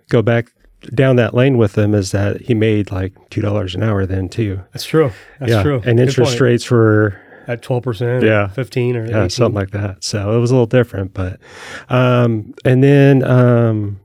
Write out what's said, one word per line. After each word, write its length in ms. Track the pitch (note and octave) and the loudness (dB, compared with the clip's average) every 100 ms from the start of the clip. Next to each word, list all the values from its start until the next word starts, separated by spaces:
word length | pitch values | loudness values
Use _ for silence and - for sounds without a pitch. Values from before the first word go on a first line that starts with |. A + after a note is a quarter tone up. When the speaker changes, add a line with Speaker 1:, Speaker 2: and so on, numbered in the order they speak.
| - | -2
Speaker 1:
go 140 | B2+ | 0
back 260 | G#2+ A#2 A2+ _ _ _ - | 2 0 -2 _ _ _ -8
down 220 | A#2+ C3+ B2 | 0 2 2
that 160 | A2+ A#2+ | 2 2
lane 220 | C3 B2 | 2 4
with 200 | G#2+ - | 2 2
him 160 | G#2 G#2 | 0 0
is 160 | F#2+ | 0
that 300 | G2 G2+ G2 | -2 -2 -4
he 120 | - A2+ | -2 0
made, 360 | A2 G#2+ G2+ | 0 0 -2
like, 220 | G2 F#2+ - - | -6 -8 -10 -12
two 100 | - | -6
dollars 320 | G#2 G#2 F#2+ F#2+ | -4 -4 -4 -4
an 80 | |
hour 220 | A2 G2+ F#2+ | -4 -2 -2
then, 220 | F#2+ F#2 | -4 -6
too. 320 | - G#2+ F#2+ F#2+ | -6 -6 -6 -12
Speaker 2:
That's 100 | - - | -16 -4
true. 260 | D#3 C#3+ - - - | 0 0 -4 -18 -8
That's 120 | A#2 | -2
Speaker 1:
Yeah. 80 | A2+ | 0
Speaker 2:
true. 120 | D3 C3+ B2 | 0 -2 0
Speaker 1:
And 120 | A#2 | 2
Speaker 2:
Good 120 | B2+ | 2
Speaker 1:
interest 220 | B2 A#2+ | 2 0
Speaker 2:
point. 80 | A#2+ | 2
Speaker 1:
rates 280 | B2+ A#2+ - | 2 0 0
were 440 | A#2+ A2 G#2+ G#2+ G2 - - - | 2 4 4 2 -2 -16 -18 -12
Speaker 2:
At 140 | A#2 | -10
twelve 220 | - B2 | -6 -6
percent 400 | B2+ G2 A#2+ B2+ | -6 -6 -4 0
or 40 | A2 | 2
Speaker 1:
Yeah. 200 | G#2+ G2+ | 2 -2
Speaker 2:
fifteen 480 | A2+ A#2+ C3 A#2+ B2 | -6 -8 -4 -4 -4
or 80 | A2+ | -4
Speaker 1:
Yeah, 140 | A2 | -2
Speaker 2:
eighteen. 100 | A#2 | -2
Speaker 1:
something 260 | - A#2 G#2 | 0 0 0
like 160 | G2 | -6
that. 320 | G#2 G2+ F#2+ | -6 -8 -8
So 320 | - G#2 G2+ A#2 | -8 -6 -2 0
it 40 | |
was 100 | A#2 | 0
a 40 | C3 | 0
little 100 | A2+ | 2
different, 480 | B2+ A2+ G2+ G2 | 0 0 -4 -8
but, 260 | - F#2 G2 - - - - - | -6 -8 -10 -18 -20 -18 -18 -4
um, 640 | B2+ B2+ B2 A#2+ A2 G#2 - C3+ | 0 2 2 0 -2 -8 -6 0
and 180 | B2+ | 4
then, 400 | C#3 C#3+ C#3 C3+ | 4 6 6 4
um, 760 | - B2+ B2 A#2+ A#2 G#2+ G#2 G2 | 4 4 4 4 2 -2 -6 -10